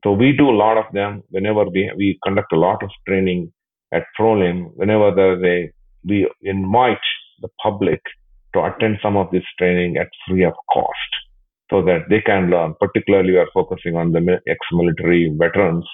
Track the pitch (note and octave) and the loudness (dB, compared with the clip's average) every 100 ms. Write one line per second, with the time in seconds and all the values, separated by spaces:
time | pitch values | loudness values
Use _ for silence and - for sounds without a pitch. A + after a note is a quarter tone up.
0 | G#2 G2+ B2+ C3+ D3 A2 G#2+ A2 G#2+ G2 | 0 2 2 4 4 4 4 2 -2 -4
1 | G2+ G2+ - F#2+ G2 G#2+ G2+ F2+ G2+ - | -4 -6 -8 -6 -2 0 0 0 -4 -2
2 | G2+ F#2+ - G2 - E2 F2 G#2 G2+ - | -2 -2 -2 -4 -2 0 2 0 -6 -14
3 | - F#2+ F#2+ F2+ E2 _ _ _ _ E2+ | -4 -2 0 -2 -6 _ _ _ _ -6
4 | - - A2 G#2+ F2+ F2+ E2+ - F#2+ G#2+ | -6 -2 0 2 0 -2 -8 -6 0 4
5 | G#2 F#2+ F#2+ F2+ F2+ F2 E2+ _ _ _ | 4 6 4 4 0 0 -4 _ _ _
6 | F2 G2+ F2 - G2 G2 F#2+ A2+ B2+ G#2 | -2 0 0 -4 -6 -4 0 2 2 0
7 | - - - _ - _ G#2+ G2+ F#2+ D#2+ | -6 -10 -14 _ -18 _ -6 -2 -2 -2
8 | - - _ _ _ G2 E2+ - A2 G2+ | -6 -20 _ _ _ -4 -4 -2 -2 -2
9 | G#2 G2+ F2+ F2+ - - F2+ F2+ F2+ D2+ | -2 0 0 -4 -6 -4 0 0 -2 -4
10 | F2 - - F#2 F2 - - - - - | -6 -10 -4 0 0 -2 -4 -2 -2 -6
11 | - - - _ _ _ _ G2 F2+ F2 | -10 -12 -14 _ _ _ _ 0 2 0
12 | D#2+ G#2+ A2 G2+ F2+ F2 D#2+ D#2+ G2 A2+ | 2 0 2 0 2 2 0 -2 -2 -2
13 | G2+ G2 F#2 F#2 E2+ - F2 F2+ F2 E2+ | 2 2 4 2 2 -2 -4 -4 -6 -2
14 | E2+ E2 E2+ F2+ - E2 - E2+ E2+ D#2 | 0 0 0 0 -2 -6 -4 0 0 0
15 | E2+ F2 E2 D2+ E2 F#2+ F#2+ E2+ E2+ | 2 2 2 0 0 2 0 0 -6